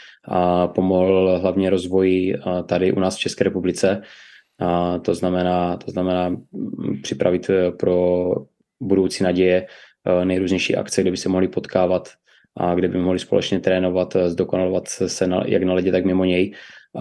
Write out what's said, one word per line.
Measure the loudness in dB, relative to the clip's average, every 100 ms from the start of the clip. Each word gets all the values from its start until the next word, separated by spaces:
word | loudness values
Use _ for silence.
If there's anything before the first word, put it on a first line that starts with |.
| -20 -20 -4
a | 0 2 2 0
pomohl | 0 2 2 4 4 4 2
hlavně | 0 0 2
rozvoji, | 0 0 2 2 2 0 -2
eh, | -4 -4
tady | -2 0 2
u | 2
nás | 0 -2
v |
České | -6 0
republice. | 0 0 -2 0 0 -2 -6 -20 -20 -20 _ _
A | -2 0 0 -2
to | -2 -2
znamená, | -2 0 0 0 0 -4
to | -6
znamená, | -4 -2 -2 -2
mm, | -4 -10 -10 -10 -6 -6 -6
připravit, | -6 -2 0 0 0
eh, | 0 0
pro | 0 0 2 2 0 0 -2 -6 _ _ _
budoucí | 0 2 2 0
naděje, | 0 2 4 2 0 -14 -20 _ 0
eh, | 2 2
nejrůznější | 0 0 0 0 -2
akce, | -2 0
kde | 0
by | 0
se | -2
mohli | 0 0
potkávat | -2 -2 0 2 0 -4 -18 _ _ _ -4
a | -2 0
kde | 0
by | 0
mohli | 0 -2
společně | 0 -2 0 -2
trénovat, | 0 0 0 0 0 0
eh, | 0
zdokonalovat | 0 -2 0 0 -2 -4
se, | -6 -4
se | -2 0
na, | 0 0
jak | 0
na | 2
ledě, | 2 2
tak | 0 2
mimo | 2 2
něj. | 2 0 -4 -20 -20 _ -2